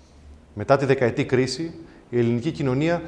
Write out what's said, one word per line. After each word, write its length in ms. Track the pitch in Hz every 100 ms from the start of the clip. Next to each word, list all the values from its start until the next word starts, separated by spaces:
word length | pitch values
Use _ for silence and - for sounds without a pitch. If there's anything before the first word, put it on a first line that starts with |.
| - - - - -
Μετά 240 | 104 104 139
τη 80 | 135
δεκαετή 400 | 135 117 117 135
κρίση, 480 | 127 127 - 165 - - - -
η 100 | 120
ελληνική 320 | 117 120 147
κοινωνία 500 | 151 139 127 160 170